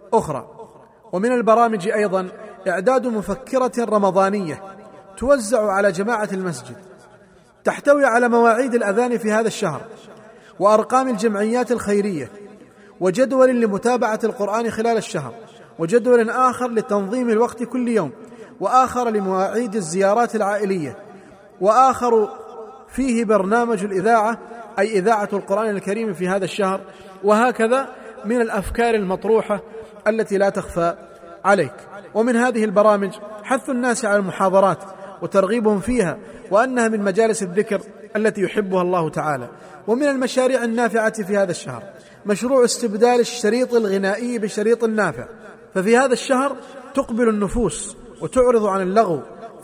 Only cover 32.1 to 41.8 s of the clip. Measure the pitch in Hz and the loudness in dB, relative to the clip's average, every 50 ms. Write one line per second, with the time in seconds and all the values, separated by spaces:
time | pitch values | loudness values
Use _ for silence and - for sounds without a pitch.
32.1 | - 208 233 254 233 233 247 254 233 220 214 220 180 208 208 214 208 202 202 185 | -2 0 2 2 2 2 2 2 0 0 -2 2 4 4 6 6 4 4 0 -4
33.1 | - - - - - - - - 262 262 - 294 262 240 254 247 226 - 233 202 | -6 -10 -16 -16 -16 -14 -4 -4 -4 -4 -2 -4 -4 -2 0 0 -2 0 0 0
34.1 | 202 208 196 180 - - 190 190 185 196 196 190 156 - - - - - - - | 0 0 0 -2 -2 0 0 4 4 4 4 4 2 -2 -6 -18 -16 -18 -18 -18
35.1 | - - 175 156 - 196 190 185 226 240 214 214 208 190 - 233 254 240 185 160 | -12 -10 -8 0 0 2 2 2 0 2 2 2 2 0 0 -2 0 0 0 0
36.1 | 131 104 - - - - - 190 185 214 254 262 247 247 226 226 226 208 202 202 | -2 -6 -12 -18 -18 -18 -6 0 2 2 2 2 2 0 0 0 0 0 -2 0
37.1 | 175 220 226 220 214 - 202 175 175 208 208 - 202 190 - - - - - - | 2 2 2 2 2 -2 -4 -4 -2 -2 -2 0 -2 -4 -6 -10 -20 -20 -18 -8
38.1 | - 208 220 214 - 208 180 - - 214 202 190 190 185 175 180 185 180 160 151 | -4 0 0 0 0 0 -4 -2 -2 -4 -2 0 0 0 0 0 0 0 -2 -2
39.1 | - 165 151 156 143 123 120 117 - - - - - - - 202 226 254 294 285 | -4 -4 -2 -2 -4 -4 -6 -12 -16 -20 -20 -20 -20 -12 -2 -2 0 2 2 0
40.1 | 277 254 254 - - 254 254 254 262 233 240 233 226 247 240 214 208 226 220 220 | 0 0 -2 0 0 2 2 2 2 0 0 -2 0 0 0 0 0 0 0 0
41.1 | 220 220 196 180 208 202 196 175 165 - - 190 127 113 | -2 -4 -6 -2 0 0 0 0 -2 -8 -8 -12 -12 -12